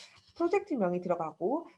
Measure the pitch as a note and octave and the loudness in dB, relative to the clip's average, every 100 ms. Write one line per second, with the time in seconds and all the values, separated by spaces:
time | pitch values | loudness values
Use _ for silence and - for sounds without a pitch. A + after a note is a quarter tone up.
0 | - - _ - E4+ G4+ G4+ C4+ F3+ F3+ | -20 -20 _ -2 0 2 0 0 2 2
1 | F3+ E3+ D#3 - F3+ D#4 - | 0 -2 -2 -4 -2 -2 -4